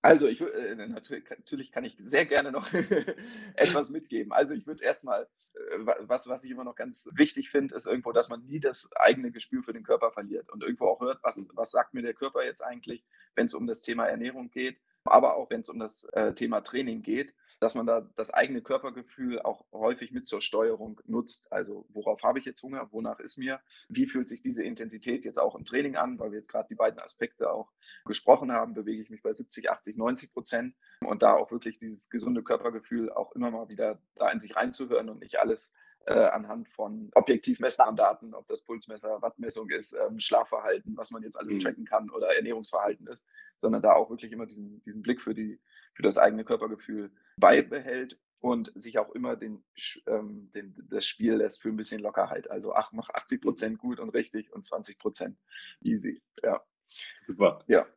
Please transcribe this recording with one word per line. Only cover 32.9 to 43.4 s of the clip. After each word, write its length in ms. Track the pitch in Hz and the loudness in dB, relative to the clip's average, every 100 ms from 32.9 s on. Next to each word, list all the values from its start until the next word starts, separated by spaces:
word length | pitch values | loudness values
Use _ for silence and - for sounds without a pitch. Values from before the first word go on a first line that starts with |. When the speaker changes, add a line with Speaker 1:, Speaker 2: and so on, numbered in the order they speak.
| 120 113 | -4 -4
Speaker 1:
auch 220 | - 104 | -4 -6
immer 180 | - 123 | -6 -6
mal 180 | 113 113 | -6 -10
wieder 320 | 104 110 107 _ - | -4 -4 -4 _ 0
da 140 | - | 0
in 80 | 113 | 0
sich 140 | - - | -4 -2
reinzuhören 520 | 123 123 127 120 113 | -2 -2 0 0 0
und 100 | 110 | -12
nicht 180 | - - | -6 0
alles, 320 | 113 113 - _ _ _ - | 2 0 -4 _ _ _ 0
äh, 80 | 110 | 4
anhand 520 | 110 - 104 117 113 | 4 4 -6 -10 -10
von 440 | - 107 110 104 - | -8 -8 -8 4 4
objektiv 460 | 123 117 - 123 | 6 2 2 0
messbaren 340 | 120 - 117 110 | 0 4 4 6
Daten, 380 | 101 - 113 | 4 4 -8
ob 120 | 110 - | -18 -10
das 140 | 110 _ | -10 _
Pulsmesser, 560 | 117 - 107 110 107 | -12 -10 -10 -8 -4
Wattmessung 480 | 113 - 117 110 110 | -6 -6 -10 -10 -6
ist, 240 | - 110 | -6 -6
ähm, 260 | - 107 110 | -4 -4 -2
Schlafverhalten, 800 | - - 113 113 107 95 - 110 | 2 2 2 -2 0 -2 -2 -10
was 140 | 113 | -10
man 120 | 117 | -10
jetzt 140 | 110 - | -12 -10
alles 160 | 107 104 | -4 -2
Speaker 2:
Mhm. 40 | |
Speaker 1:
tracken 240 | 92 - - | -2 -4 -2
kann 240 | 107 107 | -2 -2
oder 260 | - 92 - | -4 0 2
Ernährungsverhalten 720 | 110 113 110 87 101 104 113 | 0 -6 -4 -2 -2 -4 -10
ist, 180 | 120 _ - | -18 _ -20